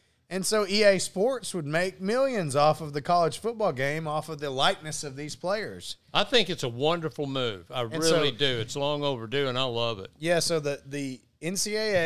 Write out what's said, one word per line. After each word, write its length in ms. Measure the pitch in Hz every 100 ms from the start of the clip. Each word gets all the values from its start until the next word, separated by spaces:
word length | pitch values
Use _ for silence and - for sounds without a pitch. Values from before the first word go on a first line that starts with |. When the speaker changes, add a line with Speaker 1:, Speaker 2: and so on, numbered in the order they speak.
| _ _ _
Speaker 1:
And 140 | 185
so 220 | 185 214 196
E 160 | 208
A 140 | 208 190
Sports 560 | - 208 233 262 -
would 120 | 185 147
make 340 | 156 185 185
millions 560 | 190 240 269 233 156 131
off 240 | 151 151
of 120 | 156
the 100 | 143
college 360 | 131 175 165 131
football 340 | 214 226 202
game, 340 | 127 139 156 160
off 200 | 151 147
of 120 | 151
the 100 | 143
likeness 540 | 131 160 196 156 147
of 120 | 147 131
these 200 | 147 -
players. 600 | 175 208 175 92 - - _
Speaker 2:
I 120 | 160
think 240 | 202 247 180
it's 120 | 160
a 60 | 131
wonderful 580 | 117 147 175 156 123 139
move. 440 | 135 123 98 85
I 120 | 135
Speaker 1:
And 100 | 117
Speaker 2:
really 380 | 127 160 165 151
Speaker 1:
so 60 | 107
Speaker 2:
do. 220 | 139 123
It's 140 | 107
long 280 | 147 143 147
overdue, 440 | 143 131 113 135 139
and 100 | 123
I 60 |
love 340 | 131 117 117 107
it. 100 | 95 -
Speaker 1:
Yeah, 220 | 160 170
so 200 | 156 165
the, 200 | 143 139 139
the 340 | 143 139 127 _ _
N 140 | 156 196
C 200 | 208 214
A 180 | 220 190